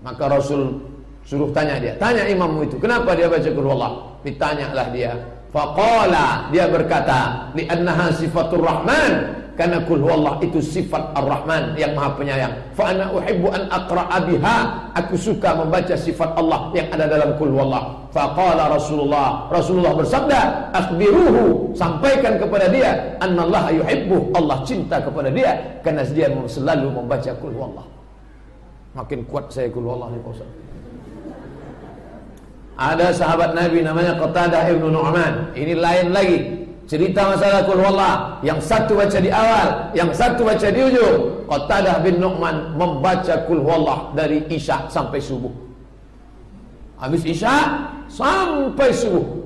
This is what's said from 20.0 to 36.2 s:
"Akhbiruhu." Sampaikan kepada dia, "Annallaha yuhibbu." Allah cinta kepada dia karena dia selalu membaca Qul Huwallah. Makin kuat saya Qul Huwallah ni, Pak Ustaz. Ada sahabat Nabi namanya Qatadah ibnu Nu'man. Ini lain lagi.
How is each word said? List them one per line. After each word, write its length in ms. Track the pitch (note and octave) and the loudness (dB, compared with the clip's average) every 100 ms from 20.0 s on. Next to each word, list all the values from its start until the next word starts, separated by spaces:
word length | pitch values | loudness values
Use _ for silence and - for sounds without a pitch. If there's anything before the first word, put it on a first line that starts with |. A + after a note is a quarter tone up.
| D3+ C4 D4 C4+ A3 - - | 2 2 2 2 2 -2 -4
"Akhbiruhu." 1040 | F#3+ F#3 E3+ G#3 - E4+ A3+ G#3 - - - | -2 -2 2 4 6 6 6 4 2 -2 -2
Sampaikan 640 | E3+ D#3 C#4 C4+ B3 G#3 | -2 2 2 4 4 2
kepada 320 | F3+ G3+ F#3 | 0 2 4
dia, 480 | C4 A#3+ - - - | 4 2 2 -4 -4
"Annallaha 560 | F#3 F3 E3 G3 D#3 D#3+ | 0 2 2 2 2 0
yuhibbu." 560 | - - - F3+ - | 0 0 2 0 2
Allah 320 | F3 D3+ C3+ | 2 2 0
cinta 320 | - C4 - D#3 | -2 -4 -2 -2
kepada 240 | C#3 D3+ C3+ | -2 -2 -2
dia 320 | C3+ - - - - | 2 2 0 -4 -6
karena 240 | D#3+ D3+ C3 | -4 -2 -2
dia 240 | D3+ C#3+ | 0 0
selalu 640 | C3 B2 D3 C#3 - C3+ B2+ | 0 -6 -4 -2 0 0 -4
membaca 360 | A#2+ C3 C3+ A#2 | -4 -4 -4 -8
Qul 160 | - | -10
Huwallah. 320 | A2+ B2+ - - - - - - - - - - - - C3 | -8 -10 -12 -18 -20 -20 -20 -20 -20 -20 -20 -20 -20 -20 -14
Makin 320 | A#2+ C#3 A#2+ | -8 -8 -6
kuat 240 | D3 C3+ | -8 -8
saya 160 | C3 B2 | -6 -4
Qul 160 | B2 | -4
Huwallah 240 | A#2 B2 A#2+ A#2+ | -6 -6 -8 -10
ni, 80 | |
Pak 160 | A#2 A2+ | -12 -14
Ustaz. 100 | - - - - - - - - - - - - - - - - - - - - - - - - | -16 -18 -18 -18 -18 -18 -18 -16 -16 -16 -18 -18 -18 -18 -18 -20 -20 -20 -20 -20 -20 -20 -20 -6
Ada 320 | C3 E3 F3+ | -4 0 0
sahabat 480 | F3 E3 E3 E3 E3 | 2 0 2 2 2
Nabi 240 | F3 E3 | 2 2
namanya 320 | D#3+ D#3+ - - | 0 0 0 0
Qatadah 560 | D#3+ F3+ F3 E3+ E3 | -2 0 2 2 2
ibnu 160 | E3+ D#3+ | 2 2
Nu'man. 640 | D#3+ D#3+ E3+ D#3+ - - | 0 2 2 0 -2 -6
Ini 240 | B2 D3+ E3 | -6 -2 0
lain 400 | E3+ F3+ F3 | 2 2 2
lagi. 240 | F#3+ | 2